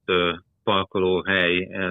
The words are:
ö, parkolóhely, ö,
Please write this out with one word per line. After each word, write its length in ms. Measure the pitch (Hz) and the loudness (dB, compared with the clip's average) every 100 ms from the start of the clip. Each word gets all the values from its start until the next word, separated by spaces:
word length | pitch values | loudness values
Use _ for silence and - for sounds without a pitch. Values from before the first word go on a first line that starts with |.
| - | -2
ö, 280 | 90 87 85 - _ | 0 0 -2 -12 _
parkolóhely, 1040 | - 98 95 101 92 90 85 95 87 87 92 | -2 -2 -2 0 0 0 0 2 2 0 -2
ö, 180 | 98 92 | -6 -6